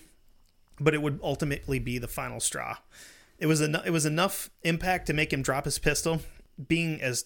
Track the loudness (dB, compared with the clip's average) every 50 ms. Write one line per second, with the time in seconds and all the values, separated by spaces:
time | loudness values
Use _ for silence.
0 | -4 -10 _ _ _ -20 -20 -20 _ _ _ _ _ _ -6 0 2 4 4 4
1 | 2 0 -2 -2 -2 -2 -2 0 0 -2 -2 -2 -2 0 0 0 0 -2 -4 -4
2 | -4 -6 -6 -6 -6 -6 -4 -2 -2 -2 -2 -2 -6 -6 -8 -10 -12 -20 -20 -20
3 | -20 -20 -20 -20 -20 _ _ 0 2 4 4 4 4 2 0 -2 0 0 0 2
4 | 2 2 2 2 2 2 0 -2 -8 -10 -10 _ 0 0 0 0 0 0 0 0
5 | 0 -2 0 0 2 2 0 0 0 0 0 0 0 -2 -2 0 2 2 2 2
6 | 2 0 0 0 -2 -6 -16 -18 -20 -20 _ -8 -2 0 2 2 2 0 -2 -2
7 | -2 -2 -2 -4 -4